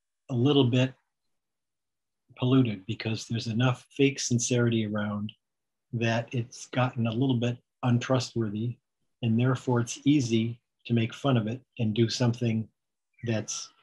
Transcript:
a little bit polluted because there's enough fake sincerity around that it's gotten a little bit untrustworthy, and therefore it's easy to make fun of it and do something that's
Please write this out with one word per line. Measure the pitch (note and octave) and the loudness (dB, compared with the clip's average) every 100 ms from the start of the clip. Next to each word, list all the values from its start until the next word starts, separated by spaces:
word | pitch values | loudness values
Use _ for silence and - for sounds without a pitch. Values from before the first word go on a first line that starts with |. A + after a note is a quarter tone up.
| _ _ - | _ _ -6
a | |
little | B2 C3 C#3+ | 0 4 4
bit | A#2+ B2 C3 - _ _ _ _ _ _ _ _ _ _ _ _ _ - | 4 4 0 -4 _ _ _ _ _ _ _ _ _ _ _ _ _ -6
polluted | B2+ C3 A#2+ G2 | 2 4 2 0
because | - G#2+ A2 G#2+ - | -6 -6 -4 -6 -4
there's | A2+ A#2 | -6 -4
enough | G#2+ B2+ B2 - - | 0 0 0 -6 2
fake | C#3 C#3 | 2 2
sincerity | - A#2+ - B2 A#2+ A2+ G#2+ | -2 -2 0 0 2 0 -2
around | G#2+ G#2 G#2 G#2+ - _ _ _ _ _ | -4 -4 -6 -8 -12 _ _ _ _ _
that | A#2 A#2 A2+ A#2 | -4 0 -2 -2
it's | B2+ A#2 - - | -6 -6 -10 -8
gotten | - B2+ B2 A2+ | -2 0 0 -2
a | |
little | A2 C3+ A#2+ | 0 0 0
bit | B2 A#2+ _ _ | -2 -4 _ _
untrustworthy, | C3 A#2+ - C3 - A#2 G#2+ G#2 A#2 A#2+ _ _ _ - | 0 0 2 -2 -2 -4 -4 -4 -6 -8 _ _ _ -4
and | A#2 A2+ | 0 2
therefore | B2 C3 - A#2+ | 2 0 0 0
it's | A#2 - | 0 -2
easy | C#3 D3+ A#2 A2+ A2+ A#2+ _ _ - | 2 2 4 0 0 -6 _ _ -2
to | |
make | A#2 A2+ | 0 0
fun | - C#3 A#2+ | -2 0 0
of | G#2+ | 0
it | B2+ _ - | -6 _ -4
and | A2 | -2
do | G#2+ A2+ | 2 2
something | - A#2+ A#2 A#2+ A2 A2 _ _ _ _ _ | 2 0 0 0 -2 -4 _ _ _ _ _
that's | A#2 A2 G#2 - - _ | -4 -4 -4 -10 -12 _